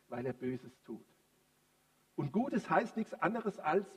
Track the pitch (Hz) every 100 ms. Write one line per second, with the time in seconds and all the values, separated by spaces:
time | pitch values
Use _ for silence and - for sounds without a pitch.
0 | - 123 127 123 127 127 113 - - 110
1 | - _ _ _ _ _ _ _ _ _
2 | _ - 139 202 277 233 - 160 233 220
3 | 214 - 214 226 226 - 156 180 196